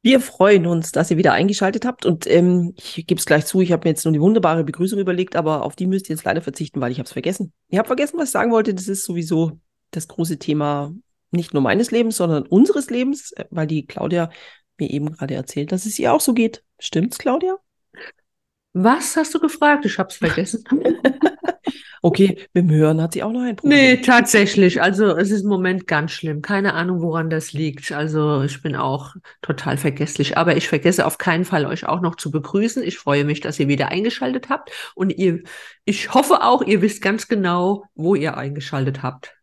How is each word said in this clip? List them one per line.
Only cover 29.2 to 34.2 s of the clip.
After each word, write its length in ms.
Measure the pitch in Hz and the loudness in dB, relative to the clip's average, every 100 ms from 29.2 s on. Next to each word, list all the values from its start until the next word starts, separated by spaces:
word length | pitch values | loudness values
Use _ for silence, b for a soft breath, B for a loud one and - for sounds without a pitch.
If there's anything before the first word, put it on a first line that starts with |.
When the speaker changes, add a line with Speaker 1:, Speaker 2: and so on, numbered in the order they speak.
| B B | B B
Speaker 2:
total 360 | - 143 139 135 | -6 -4 -2 -2
vergesslich. 600 | 151 139 147 - 143 - | -2 -2 -6 -2 -2 2
Aber 200 | 170 165 | 2 2
ich 100 | - | 0
vergesse 400 | 151 170 185 160 | 0 2 2 0
auf 120 | - | 0
keinen 260 | - 165 | -2 0
Fall, 200 | 180 170 | 0 -2
euch 220 | 143 160 - | -2 -4 -4
auch 140 | 175 | -2
noch 160 | 175 170 | -2 -4
zu 160 | 147 | -6
begrüßen. 500 | 151 135 196 226 262 | -6 -2 -2 0 -2
Ich 160 | 220 - | -6 -6
freue 260 | - 143 | 0 0
mich, 160 | 147 147 | 0 -2
dass 200 | - 151 | -4 -2
ihr 80 | 143 | 0
wieder 180 | 139 143 | 2 0
eingeschaltet 580 | 185 220 - | 0 -2 -2